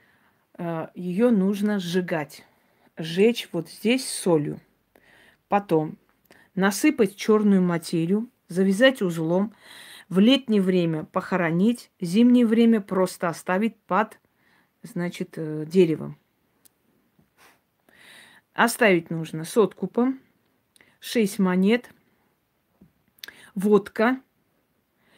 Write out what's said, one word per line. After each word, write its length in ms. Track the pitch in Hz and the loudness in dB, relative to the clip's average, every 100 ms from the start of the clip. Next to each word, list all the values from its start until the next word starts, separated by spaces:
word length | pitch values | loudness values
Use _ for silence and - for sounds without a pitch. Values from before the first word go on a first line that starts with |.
| _ _ _ _ _ - | _ _ _ _ _ -12
э, 300 | 170 160 - - | -8 -8 -10 -10
ее 340 | 180 180 247 | -8 0 2
нужно 500 | 208 190 202 208 202 | 2 0 0 -2 -2
сжигать. 680 | 175 185 175 165 147 - _ _ _ _ _ - | -2 -4 -4 -6 -8 -14 _ _ _ _ _ -14
Сжечь 520 | 160 175 226 240 - | -6 2 2 2 -6
вот 180 | 170 160 | -10 -10
здесь 380 | - 214 262 - | -6 -2 -2 -4
солью. 540 | - 190 160 151 - _ _ _ _ _ _ _ _ _ | -6 0 0 0 -10 _ _ _ _ _ _ _ _ _
Потом 480 | 202 202 160 156 - _ _ _ _ _ 185 | -4 0 0 -2 -10 _ _ _ _ _ -2
насыпать 600 | 196 196 311 302 196 - | -2 2 0 2 0 0
черную 440 | - 214 208 190 | 0 2 4 4
материю, 680 | 180 170 - 170 165 208 247 _ _ | 2 -2 -4 -4 -2 -2 -4 _ _
завязать 540 | 180 196 196 262 262 | -2 0 4 2 2
узлом, 520 | 185 165 160 180 214 - - - - - _ | -4 -4 -2 -2 -2 -8 -20 -20 -20 -20 _
в 100 | 180 | 2
летнее 420 | 220 269 240 208 | 4 4 2 0
время 420 | 185 185 165 156 - | 2 0 0 -4 -6
похоронить, 840 | 190 - 185 165 170 220 240 - _ | -8 -4 -2 -2 0 0 -2 -10 _
зимнее 460 | 170 202 247 247 226 | -2 4 6 6 4
время 360 | 226 233 220 | 4 4 2
просто 460 | 202 190 185 - 175 | 0 -2 -2 -2 -6
оставить 480 | 151 - 185 220 - | -6 -4 -2 -2 -6
под, 440 | - 185 214 - _ _ _ _ _ _ | -4 -2 -2 -8 _ _ _ _ _ _
значит, 500 | - 175 175 - 175 - | -12 -8 -8 -8 -12 -10
э, 280 | 156 156 156 | -10 -10 0
деревом. 520 | 185 170 143 143 147 _ _ _ _ _ _ _ _ _ _ _ _ _ _ _ _ _ _ - - - _ _ | 2 2 0 -8 -14 _ _ _ _ _ _ _ _ _ _ _ _ _ _ _ _ _ _ -20 -20 -20 _ _
Оставить 560 | - 233 - 220 175 170 | -2 -2 2 2 2 0
нужно 340 | 165 156 160 | -8 -8 -10
с 140 | 165 240 | -2 0
откупом, 640 | 190 - 185 - 254 262 _ _ _ _ _ _ _ _ | 0 -2 -6 -2 -2 -4 _ _ _ _ _ _ _ _
шесть 400 | - 247 196 - | -6 -4 -2 -2
монет, 500 | 185 185 196 240 - _ _ _ _ _ _ _ _ _ _ _ _ _ - - - | 0 2 2 0 -4 _ _ _ _ _ _ _ _ _ _ _ _ _ -20 -20 -14
водка. 680 | 196 208 202 202 - 233 262 - _ _ _ _ _ _ _ _ | -4 2 2 2 -2 0 -2 -8 _ _ _ _ _ _ _ _